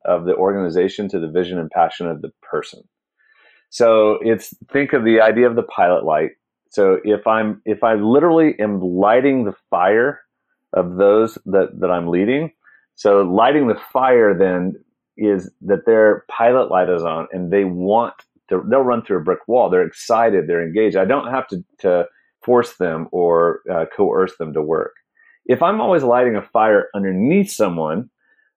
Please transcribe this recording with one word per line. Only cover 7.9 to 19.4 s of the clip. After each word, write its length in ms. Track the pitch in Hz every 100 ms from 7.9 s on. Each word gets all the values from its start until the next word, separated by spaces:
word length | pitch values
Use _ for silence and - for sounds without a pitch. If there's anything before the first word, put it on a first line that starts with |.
literally 640 | 110 107 139 170 160 156 -
am 220 | 107 98
lighting 640 | 90 90 101 120 139 131
the 100 | 104 - -
fire 500 | 90 95 110 131 143 _ _ _ _ -
of 220 | - 87 90
those 420 | 101 107 113 - -
that, 340 | 95 92 -
that 100 | 90
I'm 180 | 87 85
leading, 440 | 87 104 139 160 _ _ _ _
so 280 | _ 104 98
lighting 460 | 98 98 123 147 123
the 120 | 101 -
fire 460 | 131 131 120 107 90
then 360 | 95 90 92 - _ _ _ -
is 280 | 104 95 92 _
that 240 | 90 98
their 400 | - 110 107 - -
pilot 400 | - 117 127 -
light 180 | 92 90
is 140 | 87
on 260 | 82 80 80
and 220 | 92 90
they 120 | 98
want 500 | 95 90 92 110 117 - _ _ -
to, 140 | 92 104
they'll 100 | 131
run 240 | 127 120
through 140 | 120 92
a 40 |
brick 180 | 80 85